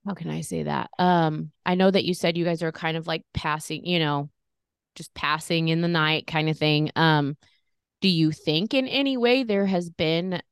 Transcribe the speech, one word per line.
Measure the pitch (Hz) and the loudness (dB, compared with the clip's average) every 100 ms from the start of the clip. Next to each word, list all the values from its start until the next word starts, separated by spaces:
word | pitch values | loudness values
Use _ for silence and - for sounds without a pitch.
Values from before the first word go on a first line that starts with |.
| 196 | -8
how | |
can | 185 165 | -8 -8
I | 156 | -8
say | 156 165 | -6 -6
that? | 147 143 - - | -4 -4 -6 0
Um, | 180 175 160 156 156 _ 175 | 2 4 2 -2 -10 _ -4
I | 180 | 2
know | 190 | 4
that | 190 | 2
you | - | 0
said | 180 170 170 | -2 -2 0
you | |
guys | 170 165 | -2 -2
are | 165 | -4
kind | - 160 165 | -4 -6 -6
of, | 165 | -6
like, | 165 _ | -8 _
passing, | - 156 151 - 156 175 | -6 -4 -4 -6 -8 -2
you | 175 | 0
know, | 151 143 147 _ _ _ _ _ _ - | 0 0 -4 _ _ _ _ _ _ -20
just | 165 | -18
passing | - 143 156 - 170 160 | -6 -2 -2 0 0 2
in | 165 | 2
the | 170 | 2
night | 170 156 156 - | 2 2 0 -2
kind | 160 156 | -2 0
of | 156 | 0
thing. | 151 151 151 - | 2 2 0 2
Um, | 160 151 143 147 _ _ _ _ _ _ | 4 4 2 -6 _ _ _ _ _ _
do | 196 | 0
you | 165 156 | 4 2
think | 156 - 156 214 | 0 -2 0 0
in | 269 262 | 0 0
any | 262 277 254 | 0 0 2
way | 240 254 | 2 2
there | 240 202 196 | 2 0 2
has | 185 170 | 0 -2
been | - 160 165 185 180 - | -2 0 0 -2 -6 -8